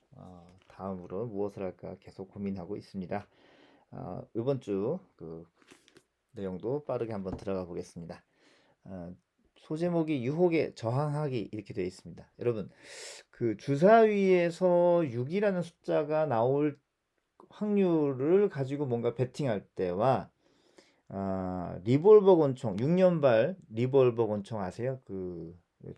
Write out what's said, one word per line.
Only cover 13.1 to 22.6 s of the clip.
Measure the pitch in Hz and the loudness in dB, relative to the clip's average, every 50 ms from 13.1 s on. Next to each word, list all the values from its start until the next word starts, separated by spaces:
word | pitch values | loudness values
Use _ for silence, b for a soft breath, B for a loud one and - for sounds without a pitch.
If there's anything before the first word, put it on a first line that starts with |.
| B B B _ | B B B _
그 | _ - 120 113 104 | _ -4 -2 -2 -2
주사위에서 | - - 139 139 139 175 208 226 226 220 214 208 202 196 190 185 180 170 170 165 - 185 180 175 175 175 175 175 175 165 131 | -2 -2 -2 0 4 6 8 8 8 6 6 4 2 4 4 4 4 4 0 0 0 2 2 4 4 4 4 4 2 2 0
육이라는 | 113 120 123 143 175 208 214 202 185 175 | -2 -6 -6 -4 -2 0 0 0 0 -2
숫자가 | 175 170 - _ _ 175 165 160 151 147 156 156 156 | -4 -6 -12 _ _ -2 -2 0 0 0 0 0 0
나올 | 147 120 110 117 131 139 143 151 151 139 - _ _ _ _ _ _ _ _ _ _ _ - - | 2 2 2 2 2 2 2 0 0 -2 -6 _ _ _ _ _ _ _ _ _ _ _ -20 -20
확률을 | _ - - 208 208 208 202 190 180 165 160 147 143 135 123 135 160 180 202 208 196 | _ -10 -6 -4 0 2 4 4 4 4 4 2 2 0 0 2 4 4 4 4 2
가지고 | - 139 135 131 143 143 147 | 0 -4 -4 -4 -2 -4 -2
뭔가 | 127 120 117 117 120 117 | -2 -2 0 0 -2 0
베팅할 | - 131 131 - - 147 127 107 98 - - _ | 0 -2 -4 -2 -4 -2 -2 -2 -2 -4 -8 _
때와, | - 95 90 87 98 113 135 123 98 - - _ b b b b b b b b b b b b b b - | -4 -2 -2 0 2 2 2 2 0 -2 -8 _ b b b b b b b b b b b b b b -12
아, | 98 95 98 98 95 95 92 92 92 92 87 87 90 87 87 | -8 -6 -4 -4 -4 -4 -4 -6 -6 -6 -8 -8 -10 -8 0
리볼버 | 113 131 147 165 214 214 214 190 196 185 | 0 0 4 8 8 8 10 10 8 6
권총, | 165 151 135 127 - | 6 4 2 0 -2